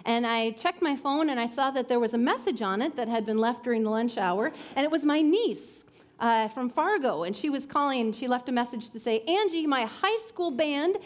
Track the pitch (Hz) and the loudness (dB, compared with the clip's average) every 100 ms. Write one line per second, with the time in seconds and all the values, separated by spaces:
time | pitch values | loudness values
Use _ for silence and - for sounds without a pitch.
0 | - 233 233 226 226 226 349 359 330 277 | -2 0 2 0 0 -2 -4 0 0 0
1 | 277 285 311 247 233 254 269 269 247 240 | 0 2 2 0 -2 0 0 0 0 2
2 | 226 233 254 494 403 247 202 196 302 254 | 2 2 2 2 0 -2 0 0 -2 -2
3 | 226 233 214 220 226 233 254 226 220 220 | -2 -2 0 2 2 0 -2 0 0 0
4 | 233 226 185 185 277 - - 269 294 320 | 0 0 0 0 -2 -4 -6 -2 2 2
5 | 294 302 302 403 415 208 - - - - | 2 4 4 4 2 -4 -10 -14 -16 -20
6 | - - 233 226 220 262 247 302 339 415 | -20 -2 2 2 2 -2 -2 0 2 2
7 | 262 151 170 208 311 269 269 294 285 262 | 2 0 -2 -2 -2 -2 -2 0 2 2
8 | 220 214 254 247 247 247 240 240 - 226 | 0 -2 -2 -2 0 -2 -2 -6 -10 -8
9 | 233 220 220 370 415 330 311 269 220 - | -2 0 2 2 2 0 0 0 -2 -2
10 | 381 440 - - 339 247 302 285 330 403 | 0 0 -4 -4 -2 0 0 0 0 -2